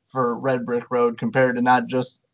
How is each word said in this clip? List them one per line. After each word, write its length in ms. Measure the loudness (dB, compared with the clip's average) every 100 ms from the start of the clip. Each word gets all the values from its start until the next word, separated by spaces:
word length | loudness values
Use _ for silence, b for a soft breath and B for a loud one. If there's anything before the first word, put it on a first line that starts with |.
| _
for 320 | -4 -2 -2
Red 280 | -2 -2 -2
Brick 240 | -4 -2
Road 260 | 0 0 0
compared 380 | -2 2 2 2
to 60 |
not 240 | 2 2 2
just 340 | -4 -4 -8 _